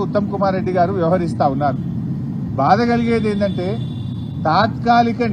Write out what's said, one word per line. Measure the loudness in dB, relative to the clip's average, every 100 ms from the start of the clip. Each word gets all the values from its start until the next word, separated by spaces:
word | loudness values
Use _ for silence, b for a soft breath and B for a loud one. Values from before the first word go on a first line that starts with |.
| 0
ఉత్తమ్ | 0 -2
కుమార్ | 0 0
రెడ్డి | 0 0 2
గారు | 2 2
వ్యవహరిస్తా | 2 2 0 0 0
ఉన్నారు. | 2 0 -2 -4 -4 -4 -6 -6 -6 -4 0
బాధ | 4 4 4
కలిగేది | 2 2 0 0
ఏంటంటే | 0 0 -2 -2 -4 -4 -6 -6 -6 -6 -4 0
తాత్కాలిక | 2 2 0 2 4 4 2 0